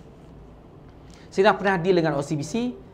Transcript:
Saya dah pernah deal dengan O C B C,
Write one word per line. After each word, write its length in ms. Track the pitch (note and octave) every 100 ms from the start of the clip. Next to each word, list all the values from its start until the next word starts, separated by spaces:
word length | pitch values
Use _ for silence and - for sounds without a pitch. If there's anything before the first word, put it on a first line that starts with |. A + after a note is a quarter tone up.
| - - - - - - - - - - - - -
Saya 240 | - G3+
dah 20 | G3
pernah 160 | F#3+ F#3
deal 240 | F3 F3
dengan 160 | D#3+ C#3
O 60 |
C 80 | C#3+
B 80 | D#3
C, 320 | C#3 A3+ B3 - -